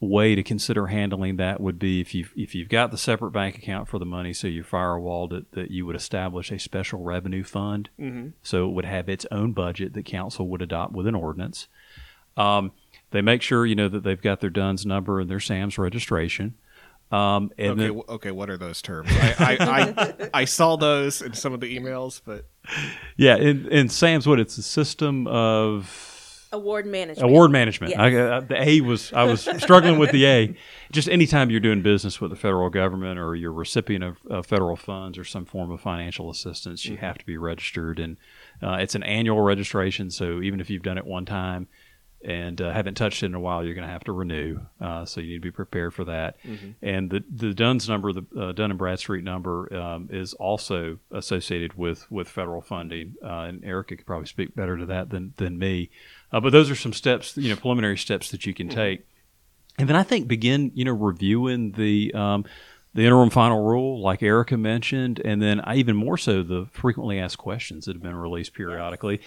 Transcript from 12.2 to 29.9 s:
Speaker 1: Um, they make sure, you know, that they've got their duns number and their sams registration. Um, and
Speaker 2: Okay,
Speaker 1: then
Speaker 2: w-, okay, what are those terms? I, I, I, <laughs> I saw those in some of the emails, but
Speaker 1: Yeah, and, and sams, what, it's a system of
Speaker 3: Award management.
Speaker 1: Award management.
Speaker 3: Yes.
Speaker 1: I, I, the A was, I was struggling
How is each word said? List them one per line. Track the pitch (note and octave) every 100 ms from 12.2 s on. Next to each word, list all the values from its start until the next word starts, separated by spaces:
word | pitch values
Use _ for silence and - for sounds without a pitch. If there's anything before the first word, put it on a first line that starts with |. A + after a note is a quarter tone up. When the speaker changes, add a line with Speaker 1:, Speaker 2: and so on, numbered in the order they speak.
| _ -
Speaker 1:
Um, | G2+ G#2 G2 - _ - _
they | G2+
make | G#2 A#2+
sure, | - A#2+
you | A#2 G#2
know, | G2+
that | G2+
they've | G2 F#2+
got | G#2 G2
their | G2
duns | F#2 G2 F#2+
number | G2+ G2 F#2+ F#2+
and | F2+
their | F#2+
sams | - F#2+ G2+ G#2
registration. | F2+ A#2 - E2+ E2+ - G#2 A#2 _ - - _ _
Um, | G2+ G2+ G2+ G2+ -
and | G#2
Speaker 2:
Okay, | G#2
Speaker 1:
then | G#2+
Speaker 2:
w-, | G#2+ -
okay, | A2+ G2+
what | F#2+ G2+
are | F#2
those | F2+ E2
terms? | - E2 D#2+
I, | - A#2+ A2+ D3+ B2+
I, | E3+ C3+ F#3 A3 F3 - G#3
I, |
<laughs> | C#3
I | B2+
saw | - E3
those | D#3 D3+ C#3+ C#3 -
in | B2+
some | A2 C#3
of | B2
the | A#2+ B2
emails, | B2+ B2+ C3 -
but | - G#2 - _ - D3+ D3 - - -
Speaker 1:
Yeah, | C3 A2
and, | C#3+ C#3 -
and | D3+ B2
sams, | - E3 D#3+ C3
what, | C3
it's | G#2+ -
a |
system | - - D3 - D3+ C3+ A2+
of | A#2 A2+ A2 G#2+ G#2 F#2 - - - - - -
Speaker 3:
Award | G#3 G3+ G#3 G3+
management. | F#3+ E3+ D#3 B2
Speaker 1:
Award | D3+ E3
management. | C#3 A2+ G2 F2
Speaker 3:
Yes. | G2+
Speaker 1:
I, | A#2 B2 A#2+ B2
I, |
the | C3 B2 D3
A | D#3
was, | B2 A#2 -
I | A#2
was | B2 A2+ - -
struggling | C#4+ F3+ E3+